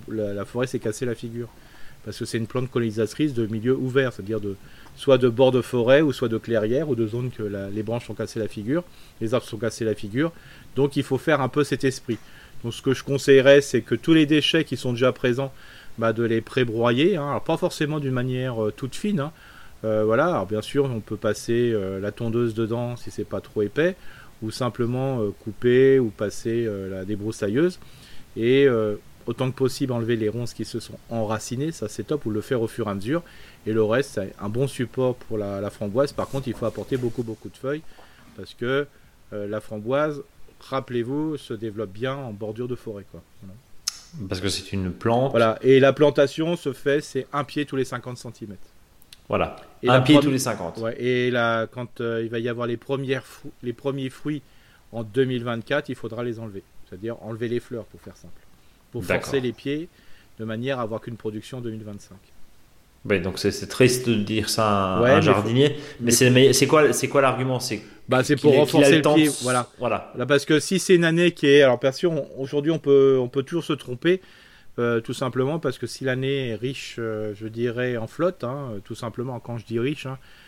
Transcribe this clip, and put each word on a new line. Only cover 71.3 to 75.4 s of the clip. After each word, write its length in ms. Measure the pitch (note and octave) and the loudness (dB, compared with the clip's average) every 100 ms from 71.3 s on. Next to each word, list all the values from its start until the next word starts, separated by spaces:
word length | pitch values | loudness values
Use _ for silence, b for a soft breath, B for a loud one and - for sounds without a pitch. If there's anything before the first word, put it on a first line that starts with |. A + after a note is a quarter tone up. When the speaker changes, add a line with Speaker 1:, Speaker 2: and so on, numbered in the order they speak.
Speaker 1:
qui 160 | E3+ D3 | 4 6
est, 160 | C#3+ | 8
alors 160 | C3+ A#2+ | 8 6
bien 140 | C#3 | 0
sûr, 180 | C3 F3+ | 0 -2
on, 160 | D#3+ - G#2+ | -2 -6 -8
aujourd'hui 340 | C3+ D3 D3 | -6 -2 0
on 60 | D#3+ | 0
peut, 400 | C#3+ C#3 C#3 C3 | 6 6 8 6
on 80 | B2 | 2
peut 160 | C#3 | -2
toujours 180 | C3+ E3+ | -4 -4
se 100 | D3+ | -4
tromper, 480 | D3+ - B2 E3 F#3 b b b b b - | -6 -6 -2 0 0 b b b b b -4
euh, 220 | A#2+ A#2 | 0 0
tout 140 | A2+ | -2
simplement 440 | B2+ C3+ A#2+ | -4 -4 -2